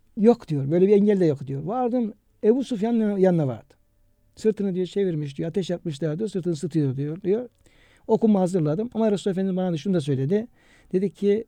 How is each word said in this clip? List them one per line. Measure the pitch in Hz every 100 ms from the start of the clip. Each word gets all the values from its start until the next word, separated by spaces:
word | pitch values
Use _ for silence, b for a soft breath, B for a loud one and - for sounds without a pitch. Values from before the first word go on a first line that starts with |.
| _ -
yok | 208 233 -
diyor. | 147 135
Böyle | 170 190
bir |
engel | 208 208 202
de |
yok | 170 135 123
diyor. | 135
Vardım, | 156 247 247 247 220 - _ _
Ebu | 214 247
Sufyan'ın | 247 233 220 233
yanına, | 214 202
yanına | 185 170 139
vardım. | 110 - _ _ _ _ _ _ -
Sırtını | 214 208 202
diyor | 180 175
çevirmiş | 202 190 160 147 139
diyor. | 165
Ateş | 180 175
yapmışlar | 175 175 143 160 156
diyor. | 220
Sırtını | 190 170
ısıtıyor | 156 170 160 143 131
diyor, | 143 165
diyor. | 175 214 247 - b b b b -
Okumu | 220 226 202
hazırladım. | 185 185 147 160 240
Ama | 214 220
Resulullah | 202 208
Efendimiz | 185 190 185
bana | 185 160
şunu | 196
da | 175
söyledi. | 143 131 135 208 233 b b b b
Dedi | 190 190
ki, | - 196 -